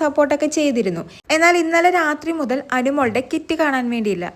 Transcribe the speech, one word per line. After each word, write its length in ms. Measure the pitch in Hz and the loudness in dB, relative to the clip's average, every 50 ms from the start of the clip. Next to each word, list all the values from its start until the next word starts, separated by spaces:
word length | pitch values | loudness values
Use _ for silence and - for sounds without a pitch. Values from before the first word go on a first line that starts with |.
| 311 | -2
സപ്പോർട്ടൊക്കെ 460 | 294 294 311 294 277 294 285 302 302 311 330 | 0 2 2 2 2 2 0 -2 0 0 0
ചെയ്തിരുന്നു. 460 | 294 285 247 233 208 190 175 165 165 - - - - - 294 320 | 0 2 0 0 -2 -2 -4 -4 -8 -12 -16 -16 -4 -2 0 4
എന്നാൽ 160 | 330 339 349 349 320 | 4 4 4 4 2
ഇന്നലെ 300 | 320 330 339 339 359 359 349 | 2 2 2 4 4 4 2
രാത്രി 320 | 320 302 302 302 - 330 330 320 | 2 0 -2 -4 -4 -6 -4 -4
മുതൽ 220 | 285 214 254 269 277 - 254 254 | -4 -2 -4 -4 -4 -4 -2 -2
അനുമോളുടെ 440 | 247 269 277 294 269 233 202 240 262 - 320 | 0 0 0 0 0 0 0 -2 -2 -2 -4
കിറ്റ് 240 | 311 311 - 330 320 | -4 -4 -2 -2 0
കാണാൻ 240 | 320 294 269 254 247 240 240 | 0 0 0 0 -2 -2 -2
വേണ്ടിയില്ല. 300 | 240 220 208 190 175 175 - - | -2 -2 -2 -2 -2 -4 -8 -6